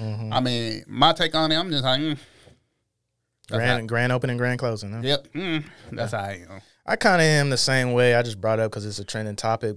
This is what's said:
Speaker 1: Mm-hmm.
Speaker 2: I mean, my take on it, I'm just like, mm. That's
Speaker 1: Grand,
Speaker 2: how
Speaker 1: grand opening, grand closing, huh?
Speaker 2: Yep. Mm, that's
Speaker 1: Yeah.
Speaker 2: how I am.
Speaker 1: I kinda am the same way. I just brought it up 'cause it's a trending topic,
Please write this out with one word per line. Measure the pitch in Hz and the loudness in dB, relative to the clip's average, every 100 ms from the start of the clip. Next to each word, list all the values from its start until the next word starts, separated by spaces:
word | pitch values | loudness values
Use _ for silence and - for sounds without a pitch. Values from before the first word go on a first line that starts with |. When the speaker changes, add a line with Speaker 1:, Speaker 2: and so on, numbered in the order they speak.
Speaker 1:
Mm-hmm. | 110 107 110 | -8 -6 -2
Speaker 2:
I | 131 | 0
mean, | 127 120 113 107 - | 0 0 -4 -6 -8
my | 110 156 | 2 2
take | 165 165 | 2 0
on | 160 160 | 0 0
it, | 160 | 0
I'm | 185 | -2
just | 143 | -2
like, | 131 131 | 0 0
mm. | 156 139 - _ - _ _ _ _ _ _ _ _ _ - | -2 -6 -10 _ -20 _ _ _ _ _ _ _ _ _ -6
That's | 107 | 0
Speaker 1:
Grand, | 120 120 | 2 0
Speaker 2:
how | 113 | 0
Speaker 1:
grand | 117 123 | 0 2
opening, | 127 127 120 | 0 0 -2
grand | 123 123 | -2 -2
closing, | 123 107 101 | -2 -4 -6
huh? | 113 | -6
Speaker 2:
Yep. | 127 147 - | -2 -2 -2
Mm, | 151 185 156 151 - - | -8 -4 -4 -6 -16 -12
that's | - 107 | -8 -4
Speaker 1:
Yeah. | 110 | -4
Speaker 2:
how | 98 | -6
I | |
am. | 95 87 95 - _ | -8 -14 -18 -20 _
Speaker 1:
I | - 220 | -4 2
kinda | 220 180 | 4 6
am | 160 151 143 | 6 4 2
the | 123 | 2
same | - 131 123 | 2 2 2
way. | 123 123 | 4 6
I | 120 | 6
just | 120 101 | 2 -2
brought | 110 110 | 0 2
it | |
up | 110 | 0
'cause | 107 | -2
it's | 104 104 | -8 -8
a | |
trending | 101 110 107 104 | -8 -6 -6 -4
topic, | 113 113 113 | -2 0 -2